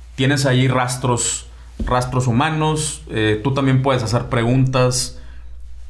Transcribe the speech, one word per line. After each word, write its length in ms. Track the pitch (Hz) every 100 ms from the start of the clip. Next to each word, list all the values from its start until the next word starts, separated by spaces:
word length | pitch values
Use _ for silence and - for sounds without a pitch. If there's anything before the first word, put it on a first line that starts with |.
| - -
tienes 280 | 131 147
ahí 220 | 139 123 131
rastros, 800 | 123 123 - 127 120 - - - - - -
rastros 480 | - 123 127 127 127
humanos, 760 | 117 156 156 156 156 151 - -
eh, 300 | 113 107 107
tú 100 | 135
también 300 | 135 135 131
puedes 200 | 135 127
hacer 240 | 110 120 -
preguntas. 920 | 120 117 127 131 131 127 127 - - - - - - - - -